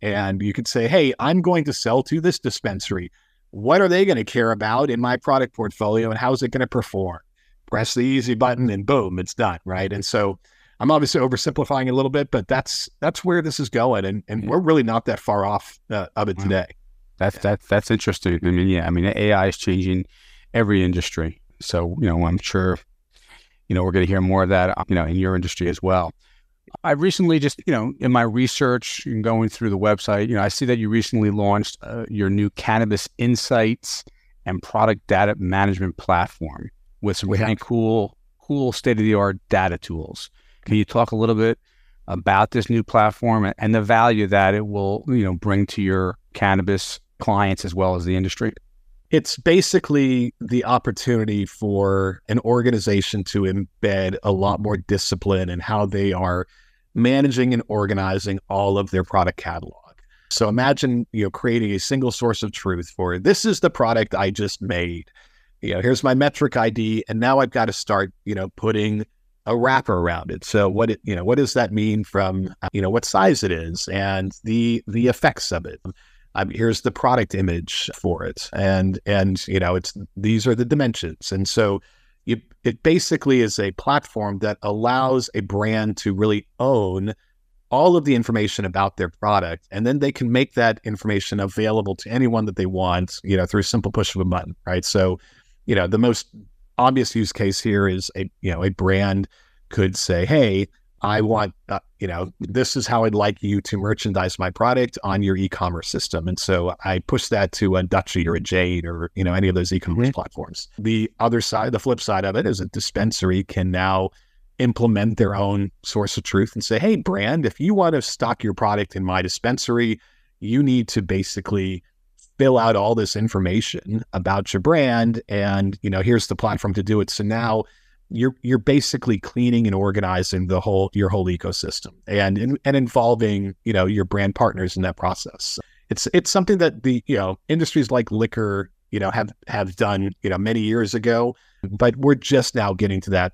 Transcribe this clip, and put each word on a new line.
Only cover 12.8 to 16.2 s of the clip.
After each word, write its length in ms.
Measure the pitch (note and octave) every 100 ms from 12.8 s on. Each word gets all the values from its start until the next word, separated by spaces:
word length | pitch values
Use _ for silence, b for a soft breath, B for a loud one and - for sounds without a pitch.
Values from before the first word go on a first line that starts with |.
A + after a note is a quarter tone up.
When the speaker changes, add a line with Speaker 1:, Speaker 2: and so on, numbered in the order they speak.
| - _
Speaker 1:
that's 240 | D3+ -
where 180 | F3+ E3+
this 160 | D#3 C#3
is 100 | C3+
going, 360 | B2 B2 G#2+
and, 180 | F#2+ G2+ -
and 160 | A2+
Speaker 2:
Yeah. 60 | G#2
Speaker 1:
we're 100 | E3
really 240 | E3+ D#3
not 220 | A#2 A2+ -
that 120 | G#2+
far 260 | - G#2
off, 360 | G2 G#2 - - -
uh, 160 | G#2+ F2+
of 140 | -